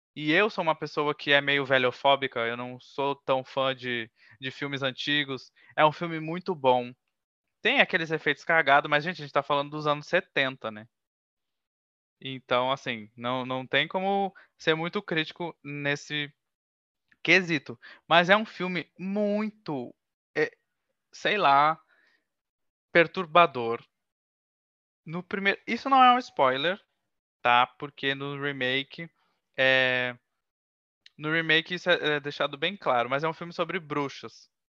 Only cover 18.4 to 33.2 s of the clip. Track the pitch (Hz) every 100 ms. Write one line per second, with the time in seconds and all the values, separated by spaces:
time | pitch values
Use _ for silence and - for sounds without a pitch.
18.4 | 220 - 180 180 - - 190 202 208 208
19.4 | 214 - - 143 120 - _ _ _ 151
20.4 | 156 _ _ _ _ _ _ - - 208
21.4 | 156 139 151 160 _ _ _ _ _ _
22.4 | _ _ _ _ _ 175 156 - 165 170
23.4 | 170 127 117 117 - _ _ _ _ _
24.4 | _ _ _ _ _ _ - 170 180 196
25.4 | 196 - - 233 269 262 254 247 247 -
26.4 | 131 131 156 202 _ _ _ _ _ _
27.4 | 120 120 127 - 143 - 139 139 139 143
28.4 | 143 139 127 135 139 - 165 _ _ _
29.4 | _ - 131 131 127 127 123 120 _ _
30.4 | _ _ _ _ _ _ _ - 151 160
31.4 | 160 156 156 180 180 170 147 147 143 -
32.4 | 143 143 165 202 151 123 120 139